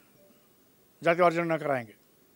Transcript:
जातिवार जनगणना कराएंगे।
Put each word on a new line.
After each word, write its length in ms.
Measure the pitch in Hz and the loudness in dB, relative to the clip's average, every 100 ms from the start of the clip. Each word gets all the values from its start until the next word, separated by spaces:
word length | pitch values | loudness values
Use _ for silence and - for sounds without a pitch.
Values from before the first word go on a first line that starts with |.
| _ _ _ _ _ _ _ _ _ - | _ _ _ _ _ _ _ _ _ -6
जातिवार 300 | 156 170 175 | 0 4 2
जनगणना 260 | 165 170 160 | 2 -2 -4
कराएंगे। 360 | 151 135 113 - _ _ _ | -2 -4 -6 -18 _ _ _